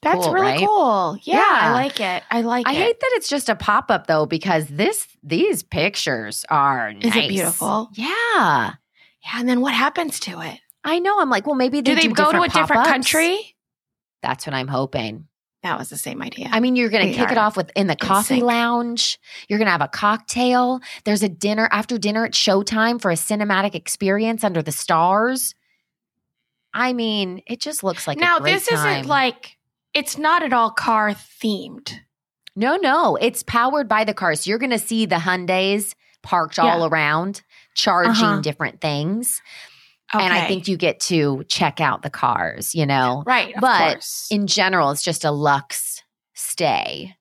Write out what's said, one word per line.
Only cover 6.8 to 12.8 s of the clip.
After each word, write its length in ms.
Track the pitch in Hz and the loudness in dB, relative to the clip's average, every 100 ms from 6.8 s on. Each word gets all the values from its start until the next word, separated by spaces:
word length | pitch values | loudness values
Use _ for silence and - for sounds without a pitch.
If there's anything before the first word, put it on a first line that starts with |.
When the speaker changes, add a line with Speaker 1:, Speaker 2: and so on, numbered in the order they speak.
| 110 | -4
Speaker 1:
Is 240 | 104 233 | -2 0
it 60 | - | 0
Speaker 2:
nice. 80 | - | 0
Speaker 1:
beautiful? 600 | 196 170 170 - 208 226 | -2 -2 -2 -2 -2 -4
Speaker 2:
Yeah. 800 | 208 254 403 466 415 202 143 107 - _ _ _ _ | -8 -6 -4 -2 2 2 2 0 -6 _ _ _ _
Speaker 1:
Yeah, 140 | - 233 | -10 -4
and 100 | 240 | 0
then 120 | 247 | 0
what 140 | 262 | 0
happens 440 | 233 269 302 330 - | 0 -2 -2 -6 -6
to 200 | - 175 | -10 -12
it? 180 | 160 - _ - | -14 -14 _ -14
Speaker 2:
I 160 | 285 339 | -4 -2
know. 220 | 359 403 | 0 0
I'm 100 | 302 | 2
like, 160 | 226 214 | 0 0
Well, 80 | |
maybe 260 | 277 254 285 | 0 0 0
they 120 | 254 | 2
Speaker 1:
Do 20 | |
they 140 | 311 330 | 2 2
Speaker 2:
do 60 | |
Speaker 1:
go 180 | 214 302 | 4 2
to 80 | 339 | 4
a 60 | 349 | 2
Speaker 2:
different 40 | |
Speaker 1:
different 280 | - 311 294 | 2 2 4